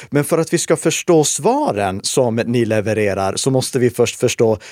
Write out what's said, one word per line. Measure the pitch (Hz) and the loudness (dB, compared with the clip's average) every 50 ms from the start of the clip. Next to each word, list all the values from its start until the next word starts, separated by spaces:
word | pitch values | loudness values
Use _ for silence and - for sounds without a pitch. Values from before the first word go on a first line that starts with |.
| - - | -8 -4
Men | - 143 143 | -2 -2 0
för | - 165 160 | 0 0 -2
att | 160 - 175 | 0 0 -2
vi | 156 | -2
ska | - - 170 | 0 0 0
förstå | - - 170 - - - - 175 156 147 | 0 0 0 -2 0 2 2 4 4 4
svaren | - - - 139 214 254 285 302 - 107 101 101 95 92 98 - | 2 0 -2 0 0 0 0 0 -2 -2 -2 -2 -2 -4 -4 -6
som | - - 139 127 120 110 | -2 0 0 2 2 2
ni | 117 113 113 120 123 117 | 0 0 0 0 0 0
levererar | 104 110 110 95 110 107 107 107 101 92 98 95 95 - | 2 0 0 0 0 0 0 0 0 0 0 -2 -2 -2
så | - - 135 | -2 0 0
måste | 131 131 123 - - 131 | 0 0 0 -2 -2 0
vi | 123 120 | 0 0
först | - - 117 - - - | 2 2 0 0 0 0
förstå | - 120 - - 120 110 110 104 - - | -2 -2 0 2 2 2 2 0 -4 -12